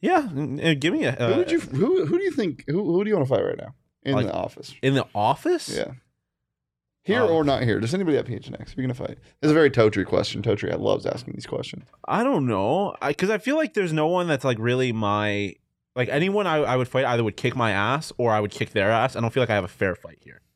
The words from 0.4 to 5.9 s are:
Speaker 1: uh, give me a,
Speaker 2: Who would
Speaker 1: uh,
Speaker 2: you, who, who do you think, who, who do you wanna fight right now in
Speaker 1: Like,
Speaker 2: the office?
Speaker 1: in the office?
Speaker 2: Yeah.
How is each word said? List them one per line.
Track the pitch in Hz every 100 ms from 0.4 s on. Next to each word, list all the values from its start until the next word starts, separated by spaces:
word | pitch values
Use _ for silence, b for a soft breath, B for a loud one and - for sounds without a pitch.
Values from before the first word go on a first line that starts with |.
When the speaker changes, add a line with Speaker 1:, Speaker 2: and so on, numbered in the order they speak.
| 147 143 165
Speaker 1:
uh, | 147
give | 151
me | 294
a, | 139
Speaker 2:
Who | 131 120 262
would | 359
Speaker 1:
uh, |
Speaker 2:
you, | 330
who, | - 135 233 370 156
who | 349
do |
you | 392
think, | 294 196 123 -
who, | 165 196
who | 175
do | 208
you | 196
wanna | 131
fight | 110 95
right | -
now | - - _ _
in | - 139
Speaker 1:
Like, | 104
Speaker 2:
the |
office? | 82 - - - -
Speaker 1:
in | 135 135
the | -
office? | 104 107 151 311 349 -
Speaker 2:
Yeah. | - 52